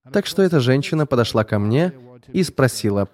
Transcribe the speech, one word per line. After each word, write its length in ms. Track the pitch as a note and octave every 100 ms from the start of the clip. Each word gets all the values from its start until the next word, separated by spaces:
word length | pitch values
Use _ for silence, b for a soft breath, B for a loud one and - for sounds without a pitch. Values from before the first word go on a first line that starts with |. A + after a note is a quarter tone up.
| B2+
так 140 | D3 -
что 160 | -
эта 160 | F#3+ E3
женщина 480 | B2 C3+ C#3 D#3+ D3
подошла 380 | B2 A2+ A#2
ко 160 | G#2+ G#2+
мне 320 | G#2 B2+ F3+ C3+ B2 B2 -
и 100 | F#3
спросила, 680 | F3 - C3 - G#2+ G2+ F#2+